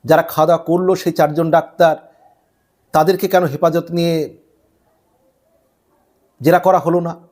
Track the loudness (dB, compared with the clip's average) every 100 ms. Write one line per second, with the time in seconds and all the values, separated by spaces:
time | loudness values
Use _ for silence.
0 | 2 2 2 0 2 0 0 0 0 0
1 | -2 0 -2 0 0 0 -2 0 0 0
2 | _ _ _ _ _ _ _ _ _ 0
3 | 2 0 0 0 0 0 0 -2 -4 -4
4 | -2 -2 -6 -12 _ _ _ _ _ _
5 | _ _ _ _ _ _ _ _ _ _
6 | _ _ _ _ 0 2 2 0 0 -2
7 | -4 -12 _